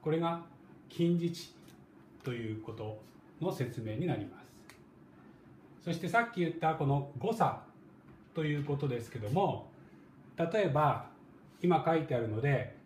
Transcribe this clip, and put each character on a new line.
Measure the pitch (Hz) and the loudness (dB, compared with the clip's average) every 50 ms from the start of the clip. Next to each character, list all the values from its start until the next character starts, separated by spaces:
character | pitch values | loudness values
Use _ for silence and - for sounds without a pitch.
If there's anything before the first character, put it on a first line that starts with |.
こ | - 160 | 2 2
れ | 156 165 | 2 2
が | 165 165 170 170 170 - - - - - - - - - | 2 0 0 -2 -6 -14 -20 -20 -20 -20 -20 -20 -20 -12
近 | - - 170 170 175 | 0 2 4 4 4
似 | 170 170 170 | 4 2 -2
値 | 170 - - - - - - - - - - - - - - - - - - | -4 -6 -12 -16 -18 -20 -20 -20 -20 -20 -20 -20 -20 -20 -20 -20 -20 -10 -8
と | 131 120 | -6 -6
い | 113 113 110 107 | -4 -6 -6 -6
う | 107 | -8
こ | - - 107 | -8 -12 -10
と | - 110 107 107 - - - - - - - - - | -8 -8 -10 -10 -12 -16 -20 -20 -20 -20 -20 -10 -4
の | 156 185 | -4 -4
説 | - - 123 - - - | -2 -2 -4 -4 -4 -8
明 | 110 110 107 | -6 -6 -4
に | - 180 | -2 0
な | 170 123 | 0 -2
り | 104 101 | -2 -4
ま | - - - | -10 -12 -18
す。 | - - - - - - - - - - - - - - - - - - - - - - - - - - - - - | -20 -20 -20 -20 -20 -20 -20 -20 -20 -20 -20 -20 -20 -20 -20 -20 -20 -20 -20 -20 -20 -20 -20 -20 -20 -20 -20 -12 -6
そ | 170 170 | -6 -4
し | 170 | -4
て | 185 | -4
さ | 165 175 233 233 233 | 2 2 2 2 2
っ | |
き | - 185 | -2 -2
言 | 175 160 | 0 0
っ | - | 0
た | - 165 160 160 | 0 0 0 0
こ | 151 151 | 2 2
の | 135 139 143 143 - - | 2 2 2 0 -4 -8
誤 | 123 - 220 226 | -4 -2 -2 2
差 | - 160 - 98 - - - - - - - - - - - - - - - - | 2 2 2 2 -4 -12 -18 -20 -20 -20 -20 -20 -20 -20 -20 -20 -20 -20 -10 -6
と | 165 156 | -4 -2
い | 151 147 | 0 0
う | 147 139 | -2 -2
こ | 143 143 | -2 -2
と | 139 151 | -2 -2
で | 127 120 117 | -2 -2 -4
す | 110 - | -6 -8
け | - 113 | -8 -8
ど | 107 107 | -4 0
も、 | 135 185 202 160 - - - - - - - - - - - - - - - - - | 2 2 2 2 0 -4 -8 -14 -20 -20 -20 -20 -20 -20 -20 -20 -20 -20 -20 -14 -4
例 | - 165 170 226 220 202 | -2 -2 0 2 2 2
え | |
ば | 160 135 147 151 143 135 - - - - - - - - - - - - - | 4 4 4 4 4 2 0 -4 -12 -18 -20 -20 -20 -20 -20 -20 -20 -10 0
今 | - 175 165 147 - | 2 4 4 4 4
書 | 165 165 | 4 2
い | 160 151 | 2 2
て | - 135 | 0 0
あ | 120 | 0
る | 117 110 | 0 0
の | 104 110 | -2 0
で | 131 143 143 - - - - - - | 2 2 2 2 0 -4 -10 -18 -20